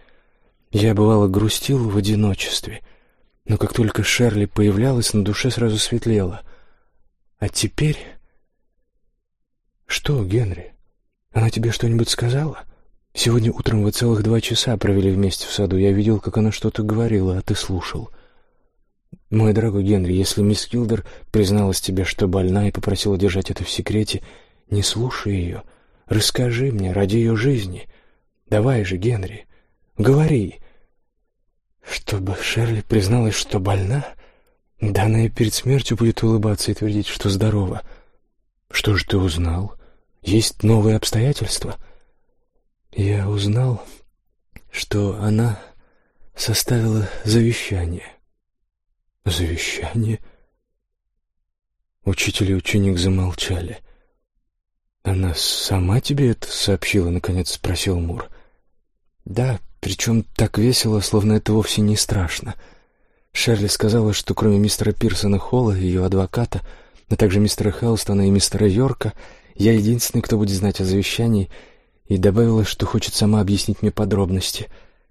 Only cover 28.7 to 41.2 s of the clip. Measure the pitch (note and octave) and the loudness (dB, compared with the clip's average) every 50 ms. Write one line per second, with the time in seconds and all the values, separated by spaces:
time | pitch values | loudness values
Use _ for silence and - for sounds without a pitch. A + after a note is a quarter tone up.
28.7 | C3+ A2+ G2+ F#2 F#2 F2 F#2+ A#2+ A#2+ G2+ F2+ - G#2+ G#2+ - - - - _ _ | 2 0 0 -2 -4 -2 0 0 -2 -2 -4 -8 -10 -14 -18 -20 -20 -20 _ _
29.7 | _ _ _ _ _ - G#2 B2+ C3+ D3 D#3 D#3+ D3+ A#2+ G2 E2+ - - - - | _ _ _ _ _ 0 2 4 4 6 4 4 2 2 0 -2 -6 -12 -20 -20
30.7 | - - - _ _ _ _ _ _ _ _ _ _ _ _ _ _ _ _ _ | -20 -20 -20 _ _ _ _ _ _ _ _ _ _ _ _ _ _ _ _ _
31.7 | _ _ _ - - - - - A2 G2 F#2 G2 F#2 - - - - A2+ A#2 A#2 | _ _ _ -12 -12 -10 -6 -6 -4 -4 -2 -4 -4 -4 -4 -4 -2 0 0 0
32.7 | A2+ G#2+ - - A2+ A2 F#2+ F#2+ A#2+ B2 A2+ A2 G2 - - - - G#2 F#2 G2+ | 0 -2 -2 0 0 2 2 4 2 2 2 2 0 -2 -4 -2 -2 -2 0 0
33.7 | G2+ G2 F#2+ F#2 B2+ C#3+ C#3 - - - - - _ _ _ _ _ _ _ _ | 0 0 0 0 -2 -2 -4 -6 -12 -18 -20 -20 _ _ _ _ _ _ _ _
34.7 | _ _ A2+ G#2 G2 G2+ G2+ A2 A2 A2+ A2+ A2+ - - A#2+ G#2+ - - - A#2+ | _ _ -4 -2 0 0 2 2 2 2 2 0 0 0 -2 0 0 -2 0 0
35.7 | C3+ C#3 - - A#2 G#2 A#2+ A2+ G#2+ - - A2+ A2+ G#2+ G#2 A2 G#2 - - - | 0 0 0 -2 0 2 2 0 2 2 0 2 2 2 2 0 0 -2 -2 -4
36.7 | G#2 - G#2+ G#2+ G#2 G#2+ G2+ - - - - G#2 G2 G2 A2 G#2+ G#2 G2+ F#2+ F2+ | -4 -2 -2 -2 -2 -2 -2 -4 -6 -4 -2 -2 0 2 0 0 2 0 0 -2
37.7 | - - - - - - - _ _ _ _ _ _ _ _ _ _ _ _ _ | -4 -8 -10 -12 -18 -20 -20 _ _ _ _ _ _ _ _ _ _ _ _ _
38.7 | - - - G#2+ G2+ E2+ - - - G2 F#2 F#2 D#2 E2+ F2 E2 E2 F2+ G2+ G#2 | -6 -2 0 2 0 0 0 0 0 0 0 0 0 -2 -2 -2 -2 -2 -4 -6
39.7 | - - - - - _ _ _ _ _ - F#2+ G2 A2+ A2 - - - - G#2+ | -8 -12 -18 -20 -20 _ _ _ _ _ -4 2 2 2 2 0 -2 0 2 4
40.7 | A2+ A2 G#2 A2 A2 G#2+ - - - G#2+ | 4 4 4 4 2 2 0 0 0 0